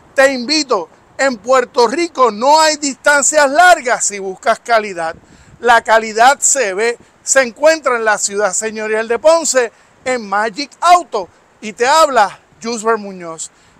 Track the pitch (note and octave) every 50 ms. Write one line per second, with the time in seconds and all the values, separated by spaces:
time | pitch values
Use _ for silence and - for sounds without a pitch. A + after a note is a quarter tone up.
0 | _ _ _ - C4+ C#4 C4+ B3+ A#3+ A#3 D4+ D#4 D4 C4 B3 F#3+ D#3+ - _ _
1 | _ _ _ - C4+ C#4 B3+ G3 F#3 A#3+ C4 B3+ B3 A#3+ - - A#3+ A3+ A#3+ E4
2 | E4+ E4 - C4 B3+ A3+ G#3 G3+ A#3+ C#4 D4+ D#4+ D#4 D#4 D#4 D4+ D4+ C#4 - -
3 | - D4 D4 C#4+ C4 - D4+ D4+ D4 C4+ C#4 D#4+ F4+ F4+ F4 D#4+ B3 B3 A3 F#3
4 | - - G3+ G3+ G3 G3 F#3 - - B3+ A3 - _ - A#3 A3 G#3+ G#3 F#3 E3+
5 | E3 D#3+ E3 - _ _ - _ _ - - _ A3+ A#3+ A#3+ A3+ - - A3 A3+
6 | A3 A3 G#3 A3 A#3 C4 C#4+ C#4 - - - C#4 A#3+ G3 F#3 G3 A3+ A#3 A#3 -
7 | _ _ _ _ _ - - C4+ C4 A#3+ G#3 - D4 D#4 D#4+ D#4+ D4+ C#4 B3 A#3
8 | A3+ A3 G#3 F#3+ - G#3 G3+ G3+ G#3+ F#3+ F3+ - G#3+ A3 G#3+ A3 G#3+ G#3+ G#3+ A3
9 | A3+ A3 A#3 A#3 C4 D#4 E4 E4 D#4 - - C4 A#3+ G#3 - _ _ _ _ _
10 | - B3+ B3+ B3 G#3+ G3 G3 G#3 G#3+ A#3 F#3 C#4+ C#4+ - _ _ - E4+ F4+ F4+
11 | D#4 - - G#3+ F3 - _ _ _ _ _ _ - G#3+ G3 - A#3+ C4 D4+ D#4+
12 | D#4+ D4 C4 A#3 G3+ F#3 - - _ _ _ _ D#3 A#3 A#3+ A3 G#3 A3+ A3+ G#3+
13 | G3+ G3+ F#3+ F3+ F3 E3 D#3+ D#3+ - - _ _ _ _ _